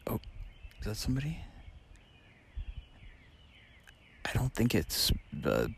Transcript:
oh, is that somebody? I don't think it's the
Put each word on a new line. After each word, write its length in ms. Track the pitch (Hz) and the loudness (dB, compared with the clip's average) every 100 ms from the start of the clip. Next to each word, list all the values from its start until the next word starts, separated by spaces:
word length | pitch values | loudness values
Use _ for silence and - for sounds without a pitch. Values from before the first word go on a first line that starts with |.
| - | -4
oh, 120 | - - - - - - - | -4 -6 -12 -14 -14 -16 -8
is 60 | - | -6
that 100 | 110 | -2
somebody? 400 | - 131 143 165 - - - - - - - - - - - - - - - - - - - - - - - - - - - - - | 0 0 0 -4 -8 -14 -16 -18 -20 -20 -20 -20 -20 -20 -12 -6 -6 -8 -12 -14 -18 -18 -20 -20 -20 -20 -20 -20 -20 -20 -20 -8 -2
I 80 | |
don't 200 | - 127 | 0 0
think 200 | - 117 | 4 4
it's 380 | 113 - - - - - | 4 2 2 4 2 0
the 400 | 73 69 53 58 | -2 2 4 2